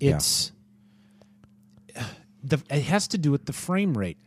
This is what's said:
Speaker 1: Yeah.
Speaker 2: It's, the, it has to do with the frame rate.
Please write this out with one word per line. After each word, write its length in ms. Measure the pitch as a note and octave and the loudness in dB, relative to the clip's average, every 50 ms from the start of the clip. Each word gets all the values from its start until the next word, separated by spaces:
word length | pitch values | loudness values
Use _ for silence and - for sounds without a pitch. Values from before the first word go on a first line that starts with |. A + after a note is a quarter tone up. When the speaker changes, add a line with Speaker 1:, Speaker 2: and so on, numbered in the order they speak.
Speaker 1:
Yeah. 160 | C#3+ C#3 D#2 | 2 2 4
Speaker 2:
It's, 340 | D2 - - - - - - - - - _ _ _ _ _ _ _ _ - - - - - _ _ - - _ _ _ _ - - - - - - A#2 - - - - - _ _ - | 2 2 0 0 0 -2 -4 -8 -14 -20 _ _ _ _ _ _ _ _ -20 -20 -20 -20 -20 _ _ -20 -20 _ _ _ _ -20 -20 -20 -20 -12 -12 -10 -10 -12 -14 -20 -20 _ _ -4
the, 180 | C3 D#3 C3+ - - | -2 -2 -2 -2 -2
it 120 | C#3+ D3 B2+ | -2 0 2
has 240 | - F#3 G#3 - - | 2 2 0 0 0
to 100 | - F#3+ | -2 0
do 120 | D3+ D3 | 2 2
with 140 | C#3 C#3 - | 2 2 0
the 80 | - - | -4 -8
frame 440 | - - - F3+ F#3+ G3+ F#3+ C3+ | -6 -4 -2 0 0 2 2 0
rate. 200 | G#2+ G2 F2 - - _ | 0 -2 -4 -4 -8 _